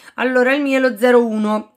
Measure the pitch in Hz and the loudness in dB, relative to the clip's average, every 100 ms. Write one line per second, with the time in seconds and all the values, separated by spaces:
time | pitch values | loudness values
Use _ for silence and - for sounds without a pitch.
0 | - - 247 254 247 277 285 269 262 208 | -16 -6 -2 0 0 0 0 0 0 0
1 | 247 247 233 220 214 214 - | 2 2 2 -2 -2 -4 -6